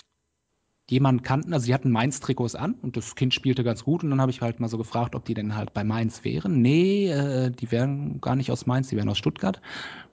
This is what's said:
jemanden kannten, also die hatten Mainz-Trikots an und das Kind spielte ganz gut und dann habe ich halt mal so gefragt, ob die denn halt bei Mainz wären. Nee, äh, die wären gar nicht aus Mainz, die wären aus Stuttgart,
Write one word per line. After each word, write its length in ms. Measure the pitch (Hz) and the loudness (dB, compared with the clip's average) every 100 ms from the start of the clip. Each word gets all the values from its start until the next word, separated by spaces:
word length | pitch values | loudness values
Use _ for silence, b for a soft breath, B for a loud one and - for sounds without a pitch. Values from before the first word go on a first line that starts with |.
| _ _ _ _ _ _ _ _ - | _ _ _ _ _ _ _ _ -2
jemanden 340 | 131 139 123 | 2 4 4
kannten, 300 | - 131 - | 2 -2 0
also 120 | 160 120 | -2 2
die 80 | |
hatten 180 | 127 131 | 2 2
Mainz-Trikots 640 | 113 127 - - 131 120 - | 2 2 0 -4 -2 -2 -4
an 180 | 160 | -6
und 240 | 254 135 120 | -6 -6 -6
das 180 | - - | -8 -2
Kind 180 | 127 | 0
spielte 300 | - 131 127 | 2 2 2
ganz 220 | 120 113 - | 2 0 0
gut 180 | 170 | 0
und 60 | 156 | 2
dann 100 | 135 | 2
habe 120 | 131 | 2
ich 100 | 123 | 0
halt 180 | 120 113 | -4 -2
mal 80 | 117 | -4
so 100 | 113 | -4
gefragt, 380 | 113 117 120 120 | -4 -2 -2 -4
ob 80 | |
die 100 | - | -6
denn 220 | 110 104 107 | -4 -4 -4
halt 180 | 107 | -6
bei 120 | - 104 | -4 -2
Mainz 400 | 107 110 - - | 0 -2 -2 -4
wären. 360 | 143 190 151 | -2 0 4
Nee, 480 | 120 156 190 202 196 | 6 6 4 4 2
äh, 420 | 143 139 131 127 | 0 0 0 0
die 200 | 123 117 | -2 -2
wären 480 | 117 131 139 143 143 | 0 0 -2 -4 -4
gar 160 | - 131 | 0 0
nicht 160 | 127 | 0
aus 140 | 123 - | -2 0
Mainz, 240 | 127 131 | 0 0
die 80 | 110 | 0
wären 100 | 107 | 0
aus 100 | 104 | 0
Stuttgart, 440 | 151 - 190 190 B B B B B | -2 -2 -2 -4 B B B B B